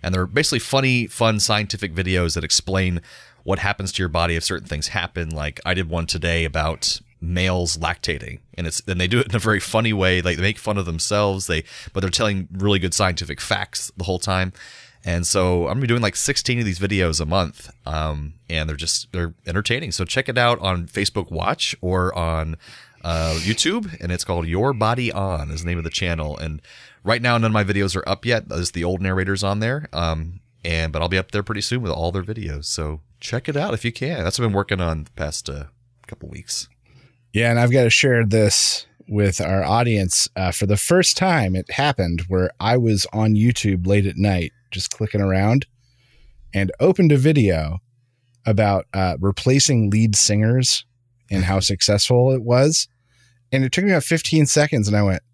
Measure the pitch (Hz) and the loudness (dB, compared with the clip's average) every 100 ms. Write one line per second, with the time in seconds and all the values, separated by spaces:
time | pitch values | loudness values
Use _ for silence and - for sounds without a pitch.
0 | 92 92 90 131 160 123 - 135 131 123 | -2 -2 0 -2 0 -2 0 0 2 0
1 | 113 - 113 107 - 107 104 101 98 82 | -2 0 2 2 0 0 -2 -4 -4 -4
2 | 92 90 85 85 78 - - 95 92 85 | 0 2 0 -2 -2 -2 0 0 0 -2
3 | - - - _ - 95 101 - 95 - | -6 -20 -20 _ -4 -2 -2 -4 -6 -4
4 | 90 82 85 82 - 92 - 76 - 98 | -2 0 0 -2 -4 -6 -6 -6 -4 -4
5 | 85 92 82 78 73 - - 90 85 85 | -6 -6 -6 -6 -8 -6 -4 -4 -2 -4
6 | 82 85 85 85 80 80 78 80 - - | -4 -4 -2 0 -2 -2 -4 -4 -4 -6
7 | _ _ 85 87 92 90 87 80 80 85 | _ _ -4 0 0 0 -2 -2 -4 -4
8 | - 76 - 64 _ - 82 - - 90 | -6 -6 -8 -14 _ -8 -6 -6 -4 -2
9 | 92 120 107 104 107 101 - 113 113 104 | 2 0 0 -2 0 0 0 0 0 2
10 | 92 92 87 82 98 110 - 101 87 80 | 2 2 0 0 -2 -2 -4 -2 -2 -4
11 | - 104 104 95 - 80 - - - 95 | -2 0 0 -2 -2 -4 -4 -18 -8 -4
12 | 95 87 110 98 87 92 101 98 85 - | -2 0 0 -2 -6 -2 0 2 0 0
13 | 95 85 76 71 - 98 95 - - - | 0 -2 -8 -10 -4 -4 -4 -8 -10 -8
14 | 92 92 - 92 92 - - - - _ | -4 -4 -2 -2 -2 -6 -20 -20 -20 _
15 | 90 87 85 101 90 90 85 117 127 120 | -4 -2 0 2 2 2 0 -2 0 0
16 | 107 - - 139 - 120 107 90 98 98 | 0 -2 -2 -2 -2 -2 -2 -2 0 2
17 | 87 78 78 92 85 - - - - 78 | 2 0 0 0 -2 -6 -20 -16 -8 -4
18 | 78 76 73 - - 82 78 73 82 - | -4 -6 -8 -14 -8 -6 -4 -6 -4 -4
19 | - 90 85 - - 90 104 123 147 - | -4 -4 -4 -6 -6 -4 -2 -4 -4 -6
20 | 92 131 131 123 120 120 95 90 85 - | -2 -2 -2 2 2 2 -2 -2 -4 -4
21 | 101 104 90 - 87 - - - 92 92 | -2 -4 -6 -4 -2 -2 -4 -4 -2 0
22 | 90 - 82 80 78 80 - - - _ | 0 -2 -2 -2 -4 -8 -14 -20 -20 _
23 | 85 82 80 82 90 113 156 226 202 160 | -4 -2 -2 -2 -2 0 0 -2 -6 -8
24 | 87 90 - 87 82 90 127 120 110 120 | -6 -4 -2 -2 0 0 0 2 0 0
25 | 117 - 98 80 73 78 85 85 80 - | -2 -2 -2 -4 -4 -6 -4 -4 -4 -4
26 | 87 82 76 73 80 76 _ - - _ | -2 -2 -4 -6 -8 -8 _ -20 -20 _
27 | 95 117 123 120 113 107 98 101 98 90 | -2 0 2 2 2 2 2 0 0 -2
28 | - 98 117 117 - 82 87 87 85 92 | -4 -4 0 -2 -2 -4 -4 -2 -2 0
29 | 92 92 95 98 98 101 110 143 147 80 | 0 0 0 0 -2 0 -2 -4 -6 -4
30 | 85 80 80 90 _ _ 85 82 80 76 | -2 -2 -6 -10 _ _ -4 -2 -2 -2
31 | 85 95 92 104 101 104 - 123 104 76 | 0 -2 -2 -4 -4 -6 -2 -2 -2 -2
32 | 85 95 95 110 80 73 73 - 76 76 | -2 -4 -6 -8 -8 -8 -6 -6 -6 -8
33 | _ _ - 117 - 143 170 113 117 - | _ _ -6 -6 -4 -4 -2 -2 -4 -4
34 | 135 151 85 - 117 98 98 95 85 80 | -6 -2 -4 0 0 0 0 -2 -2 -2
35 | 73 - 76 - - 71 73 _ _ _ | -8 -8 -6 -6 -8 -10 -12 _ _ _
36 | - - - - - - - _ _ - | -20 -18 -16 -16 -10 -10 -10 _ _ -20
37 | _ _ _ 107 117 117 120 131 120 - | _ _ _ 0 4 4 6 6 6 4
38 | 139 120 110 110 104 - - - - _ | 4 4 4 4 4 4 0 -2 -10 _
39 | - 104 101 - 85 95 87 110 120 107 | -4 2 2 2 0 0 2 2 4 2
40 | 92 - - - 92 - 101 101 - 180 | 2 0 -2 -2 -2 0 0 0 4 4
41 | 175 - 185 165 98 92 - - 147 131 | 4 2 2 2 2 -2 -4 0 0 2
42 | 87 85 87 92 90 - 107 127 117 104 | 0 -2 0 0 0 0 0 2 4 2
43 | - 107 110 107 117 113 104 92 87 101 | 0 0 2 4 4 2 0 0 2 2
44 | 98 - 101 90 80 _ _ 98 - - | 2 0 2 2 -2 _ _ -8 -8 -6
45 | 107 104 98 95 104 131 - _ _ _ | -2 0 2 2 2 2 -2 _ _ _
46 | _ _ - - - 98 98 - 160 185 | _ _ -20 -20 -6 -2 -2 2 2 6
47 | 170 143 143 147 104 82 76 90 _ _ | 6 6 4 4 4 2 0 -6 _ _
48 | _ _ _ _ - 104 104 95 - 95 | _ _ _ _ 0 4 4 2 0 0
49 | 92 71 95 98 - 139 - 123 104 107 | 0 2 0 2 2 4 4 2 4 4
50 | 113 101 - 104 110 127 123 - - _ | 4 2 2 4 4 2 2 -2 -6 _
51 | _ _ _ 98 90 98 - 98 - 104 | _ _ _ 0 2 2 0 0 2 2
52 | - 123 127 131 113 123 147 156 - _ | 4 4 4 2 2 4 4 2 -4 _
53 | _ _ _ _ _ 135 131 180 202 175 | _ _ _ _ _ 0 2 2 2 2
54 | - 165 - 160 147 151 151 131 104 104 | 2 0 2 4 4 4 4 2 4 4
55 | 101 92 _ | 4 2 _